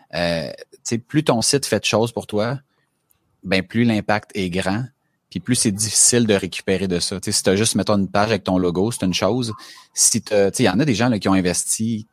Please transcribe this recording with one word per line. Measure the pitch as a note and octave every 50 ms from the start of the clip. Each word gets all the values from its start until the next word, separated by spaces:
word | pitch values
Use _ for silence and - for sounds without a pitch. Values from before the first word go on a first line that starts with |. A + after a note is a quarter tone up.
| _ _ -
Euh, | E2 F2 E2+ E2+ E2 C#2+ - - - - _
tu | - - -
sais, | - A#2
plus | A2+ - - - D#3 D#3
ton | - B2+ A2+
site | - - C#3+ C#3 -
fait | - A2 G2+
de | -
choses | - - G#2+ A#2 A#2+ -
pour | G2+ -
toi, | - G#2 G2+ G#2+ A#2+ C#3 C3+ - _ _ _ _ _ _ _ _ _ _ _ _ _ _ _ -
ben | F#2 F#2+ F#2+ F2+
plus | - - A#2 A#2+
l'impact | A#2 A2 G#2 - - G#2 G#2 - - -
est | G#2 F#2+ F2+
grand, | E2+ F#2+ F#2 F#2 G2 A2+ C3 - _ _ _ _ _ _ _ _
puis | - F#2
plus | - B2 B2
c'est | - - A2+
difficile | F#2+ G2+ G#2+ G#2 - - - - B2 A#2+ A#2+
de | G#2+ G2+
récupérer | F#2+ G2 F2 - - - G2+ F#2+ F2+ G2
de | F#2 F2 E2+
ça. | - - G2+ F2+
Tu | - G#2+
sais, | G2+
si | - -
t'as | G2+ F#2+
juste, | G2+ A2+ - -
mettons, | G#2+ F#2+ - G#2
une | G2+ F#2+ F2+
page | - G2+ G#2 A2+
avec | A2 F#2+ -
ton | G2+ F#2
logo, | F#2 F2+ F2 E2 F2+ G2+ A#2
c'est | A#2+ - F#2+
une | F#2 F2
chose. | - G#2 F#2+ A#2 C3 A#2+ A2+ G#2+ - - - - - - _ -
Si | - - - - A2
t'as, | - - G#2+ G2+ G2 F#2+
tu | -
sais, | - A#2+
il |
y | F#2+
en | F2 A2
a | D#3
des | D3+ G#2+
gens, | F#2+ A#2+ B2+
là, | A2+
qui | F#2+ - G#2
ont | F#2+
investi | F#2+ F2 F2+ F2 - - - - - A2 A#2 A#2 G#2+ G#2+ _